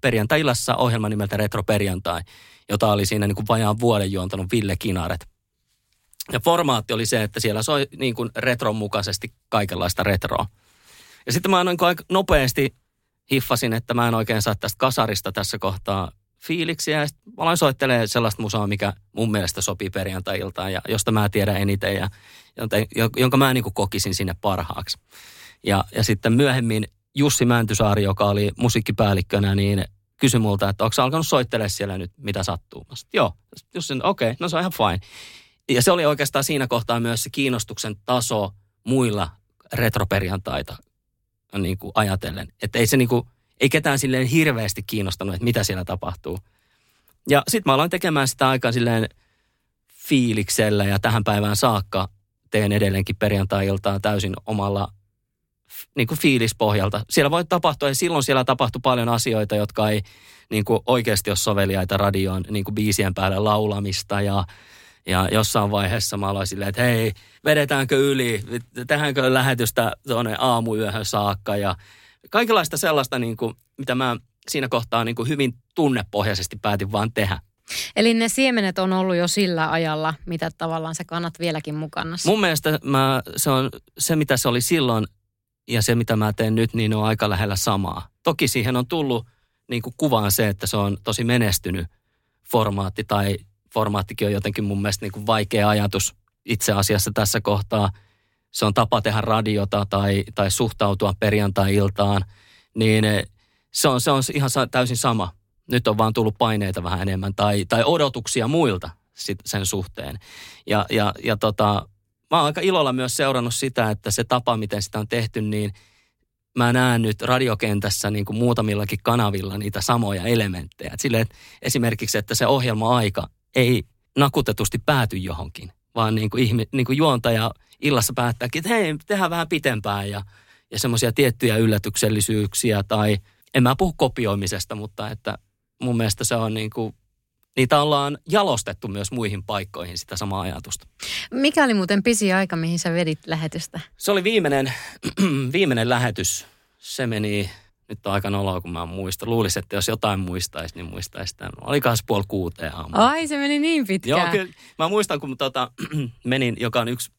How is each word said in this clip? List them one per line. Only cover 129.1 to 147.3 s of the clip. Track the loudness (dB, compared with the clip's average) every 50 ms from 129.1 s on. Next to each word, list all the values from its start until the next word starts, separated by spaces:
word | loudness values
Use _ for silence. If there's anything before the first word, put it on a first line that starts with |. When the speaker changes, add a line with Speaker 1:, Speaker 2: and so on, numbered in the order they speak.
| -2 0 0 0
Speaker 1:
vähän | 0 -2 -4 -2
pitempään | -2 -2 0 0 -2 -2 -2 -4 -4 -4 -4 -6
ja, | -6 -8 -10 -12 _ _ _ _ _ _ _ _
ja | -6 -4
semmosia | -2 0 0 2 0 0
tiettyjä | 2 4 4 2 2 2 0 2 4 4
yllätyksellisyyksiä | 4 4 2 2 0 -4 -2 0 0 2 2 2 0 0 0 0 0 -2 -2 -2 0 0 0 0 0
tai | 0 0 2 2 2 2 0 -2 _ _ _ _ _ _
en | 4 4
mä | 4 4 2
puhu | 0 -2 0 0
kopioimisesta, | 0 0 0 0 -2 0 0 -2 -2 -4 -4 -6 -8 _ -8
mutta | -10 -10 -12 _ -10 -10 -10
että | -10 -8 _ -8 -8 -8 _ _ _ _ _ _ _ _
mun | -2 0 0 2
mielestä | 2 0 0 -2 -2
se | -2 0
on | 0 0 0 -2
niinku, | -4 -6 -6 -6 -6 -6 -6 -6 _ _ _ _ _ _ _ _ _ _ _ _ 0
niitä | 2 4 4 4
ollaan | 4 4 2 2 2 0 -4 -6 _ 0
jalostettu | 2 2 2 2 0 -2 -2 -6 -10 -10 -8 -8
myös | -6 -6 -6 -6
muihin | -4 -4 -4 -2 -4 -6 -6
paikkoihin | -6 -6 -6 -6 -6 -10 -10 -10 -10 -10 -12
sitä | -12 -10 -8 -8
samaa | -6 -4 -4 -4
ajatusta. | -4 -6 -8 -10 -10 -12 -12 -12 -12 -18 _ _ -12 -10 -8 -8 -10 -8
Speaker 2:
Mikä | -4 0 0 2 4 4 4
oli | 4 4
muuten | 2 2 2 2 2 2
pisin | 2 2 2 2 2 2
aika, | 2 0 0 -2
mihin | -4 -2 -2 -2 -2
sä | -2 -2 0
vedit | 0 0 0 -2 -4 _
lähetystä? | -6 -6 -4 -4 -6 -6 -8 -10 -10 -12 -12 -14 -14 _ _
Speaker 1:
Se | -2 0
oli | 0 2 2
viimeinen, | 4 2 4 4 4 2 2 0 0 -4 -8 -10 -16 -18 -8 -8 -8
<clears throat> | 0 2 2 2 2 0 -2 0 2
viimeinen | 2 2 2 2 2 2 2
lähetys. | 2 2 2 0 -2 -2 -4 -4 -4 -4 -8 -14 _ _ _ _ _ _
Se | -16 -14 -6 -4 -4 -2
meni, | -2 -2 -2 -2